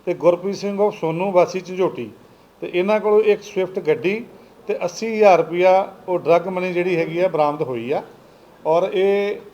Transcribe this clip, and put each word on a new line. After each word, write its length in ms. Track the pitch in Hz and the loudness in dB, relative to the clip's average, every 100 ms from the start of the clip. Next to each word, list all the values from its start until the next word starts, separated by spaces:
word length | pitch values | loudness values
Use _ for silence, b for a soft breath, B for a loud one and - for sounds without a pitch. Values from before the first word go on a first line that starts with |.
| - | -8
ਤੇ 80 | |
ਗੁਰਪ੍ਰੀਤ 420 | 175 160 175 190 175 | 2 2 2 -4 -6
ਸਿੰਘ 260 | 196 196 | -6 0
ਉਰਫ 200 | 208 208 | -2 0
ਸੋਨੂ 300 | 160 165 196 | -4 -2 0
ਵਾਸੀ 300 | 180 170 190 | 2 2 -2
ਝੰਜੋਟੀ, 500 | 170 185 175 - 110 - b b b _ | -8 -2 -2 -2 -12 -14 b b b _
ਤੇ 100 | - | -6
ਇਹਨਾਂ 260 | 175 190 214 | -2 0 0
ਕੋਲੋਂ 220 | 208 214 | 2 4
ਇੱਕ 220 | 214 208 | 4 0
ਸਵਿਫਟ 360 | - 190 185 202 | -2 -4 -4 -4
ਗੱਡੀ 460 | 156 147 170 220 240 B B B - | -2 -2 -2 -4 -8 B B B -8
ਤੇ 180 | - 175 | -6 -6
ਅੱਸੀ 300 | - 226 220 | -6 -6 4
ਹਜ਼ਾਰ 220 | 208 170 | 6 6
ਰੁਪਇਆ 560 | 160 175 185 185 190 - - | 2 2 4 4 2 -8 -6
ਉਹ 120 | 175 | -4
ਡਰੱਗ 280 | 139 170 180 | 2 2 2
ਮਨੀ 260 | 180 185 | -4 -2
ਜਿਹੜੀ 240 | 175 180 165 | -2 -2 -2
ਹੈਗੀ 220 | 165 165 | -2 0
ਆ, 80 | 185 | 0
ਬਰਾਮਦ 340 | 160 147 151 | 2 0 0
ਹੋਈ 300 | 135 120 120 | -6 -6 -4
ਆ। 120 | 170 220 B B B B - - | -6 -6 B B B B -10 0
ਔਰ 260 | 165 190 | 0 0
ਇਹ, 420 | 175 196 202 202 - - | 0 0 0 -2 -6 -12